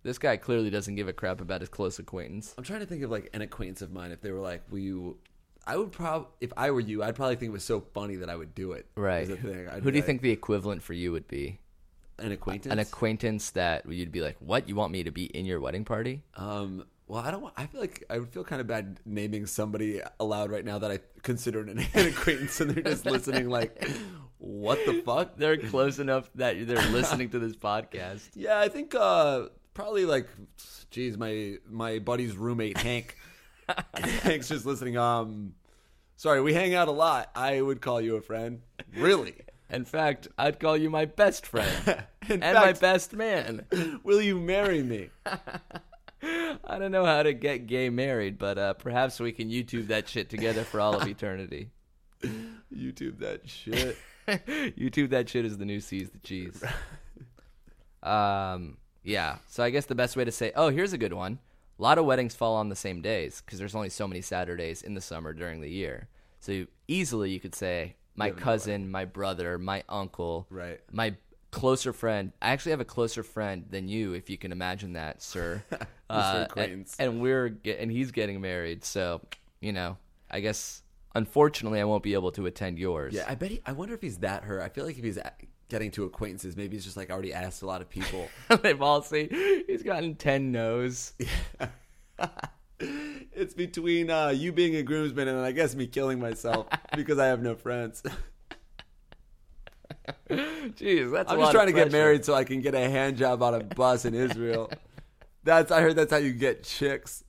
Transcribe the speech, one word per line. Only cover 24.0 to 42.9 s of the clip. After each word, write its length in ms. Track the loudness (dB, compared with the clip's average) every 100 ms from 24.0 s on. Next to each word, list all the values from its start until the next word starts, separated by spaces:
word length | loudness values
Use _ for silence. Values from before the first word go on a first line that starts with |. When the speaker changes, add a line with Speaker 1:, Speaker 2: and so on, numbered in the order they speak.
| -8 -14 -18 _
Speaker 2:
"What 460 | -12 -4 2 2 4
the 160 | 0
fuck?" 360 | 2 0 0 0
Speaker 1:
They're 180 | 2 2
close 400 | 2 4 4 2
enough 300 | 0 0 0 0
that 320 | 0 0 2
they're 220 | 2 4
listening 400 | 4 2 0 0
to 100 | -2
this 160 | -4 -4
podcast. 720 | -2 -2 -2 -10 -10 -10 -14
Speaker 2:
<laughs> 40 | -8
Yeah, 240 | 0 4
I 80 | 4
think, 240 | 2 -4 2
uh, 520 | 6 8 6 4 -2 -12 _
probably, 320 | -10 -2 2 4
like, 220 | 2 0 -14 -20 -20 -20 -20 -12
geez, 260 | -6 -6 -4
my, 380 | -4 -2 -4 -10 -12
my 300 | -6 -4 -2
buddy's 400 | 0 0 -2 -2
roommate, 400 | -2 0 -2 -2
Hank. 400 | -2 -2 -6 -18 -20 -20 -20 _ -6
<laughs> 280 | -6 -4 -4
Hank's 540 | -2 2 2 0 -2
just 180 | -4 -4
listening. 300 | -4 -2 2
Um, 580 | 4 2 0 -6 -10 -14 _ _ _ _ _ _
sorry, 260 | 4 4
we 120 | 6
hang 220 | 4 4 4
out 120 | 4
a 40 |
lot. 400 | 6 4 4 0 -2
I 240 | 0 2
would 220 | 2 0
call 180 | 0 0
you 160 | 0 -2
a 60 |
friend. 400 | -2 -6 -4 -8 -14 -18 -12 2
Really? 380 | 4 4 2 -10 -20 -20 -8
Speaker 1:
In 120 | -6 -2
fact, 420 | 2 2 0 -8 0
I'd 220 | 0 2
call 180 | 2 4
you 140 | 2
my 140 | 2 0
best 420 | 6 6 4 -4
friend 260 | 0 0 2 0
Speaker 2:
<laughs> 420 | 0 -4 _ -2
In 140 | 0
Speaker 1:
and 100 | 6 10
my 120 | 8
Speaker 2:
fact, 140 | 8
Speaker 1:
best 320 | 6